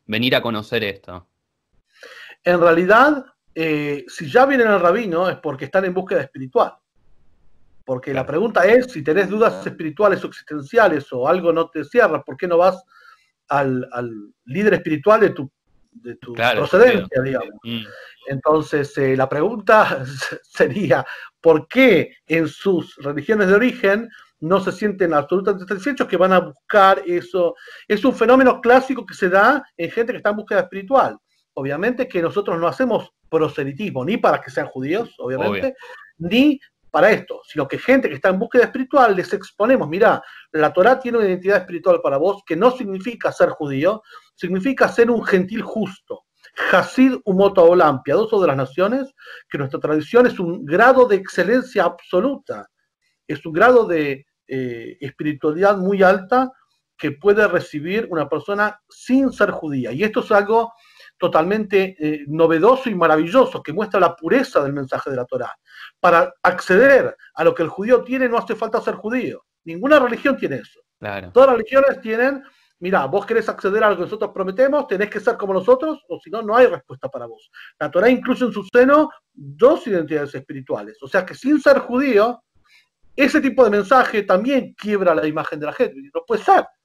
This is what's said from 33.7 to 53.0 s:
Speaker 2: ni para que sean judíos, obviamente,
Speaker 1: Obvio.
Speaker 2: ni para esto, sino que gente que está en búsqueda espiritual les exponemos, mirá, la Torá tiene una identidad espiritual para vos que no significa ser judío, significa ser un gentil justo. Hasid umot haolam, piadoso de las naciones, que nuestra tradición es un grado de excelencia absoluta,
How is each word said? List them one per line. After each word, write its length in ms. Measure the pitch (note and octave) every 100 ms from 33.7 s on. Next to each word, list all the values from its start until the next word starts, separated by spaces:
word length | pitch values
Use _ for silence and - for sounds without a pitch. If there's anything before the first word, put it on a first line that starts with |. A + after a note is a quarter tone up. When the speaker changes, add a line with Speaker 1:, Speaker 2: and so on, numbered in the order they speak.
| C#3 G#3 C3
Speaker 2:
ni 120 | B2+ A#3+
para 240 | G3+ D3
que 100 | -
sean 160 | - C#3+
judíos, 480 | C3+ C3+ F#3 A#3 -
obviamente, 500 | B2 C3 - G2+ C4
Speaker 1:
Obvio. 60 | B3+ - - - - E3+
Speaker 2:
ni 300 | A3+ C#4+ C4+ _ _ _
para 200 | D3+ F#3+
esto, 320 | F#3+ - - -
sino 220 | D3+ C3+
que 100 | C3+
gente 300 | - C4+ B3+
que 60 |
está 160 | C#3 G3
en 80 | F#3+
búsqueda 260 | A#3 B3+
espiritual 500 | A3 B3 C4 D4 A#3+
les 160 | F#3 E3+
exponemos, 520 | G3 - - G#3+ B3+ D3
mirá, 360 | E3+ G#3+ C#3+ - - _
la 200 | D#3 D3+
Torá 260 | - G3+ C4
tiene 200 | B3 A#3
una 80 | G3+
identidad 320 | F3+ F#3 G3+
espiritual 420 | F#3 F3 F#3 E3+
para 140 | E3 C#3
vos 260 | E3+ G3 -
que 100 | E3
no 140 | A#3
significa 600 | B3+ G#3+ F#3+ G3 A#3 D#3
ser 180 | - F3
judío, 520 | - D3 C3+ E3 G#3+ - - _
significa 540 | _ F3+ F#3 A3+ C4+ G3+
ser 220 | - A#3
un 120 | A#3
gentil 380 | - F#3+ F#3 A3
justo. 640 | - A3+ G3+ - - - _ _ _ - -
Hasid 440 | F#3+ - - C4 B3
umot 340 | - F#3 G3 G3
haolam, 440 | E3+ F3+ D#3+ C3
piadoso 380 | - E3+ G#3+ A3
de 60 | F3
las 100 | C3+
naciones, 560 | B2+ - G3 B3+ C4 _ - - _
que 80 | D#3
nuestra 200 | C3+ D3+
tradición 480 | - D#3 D3+ A#3 B3
es 120 | A#3+
un 260 | F3 F3+
grado 420 | C#3+ E3+ A#3 B3+ B3
de 100 | G3
excelencia 680 | F#3+ - F3+ B3 B3 G3+
absoluta, 840 | G3+ - - F3+ A#3+ C4+ - A2 G2+ _ _ _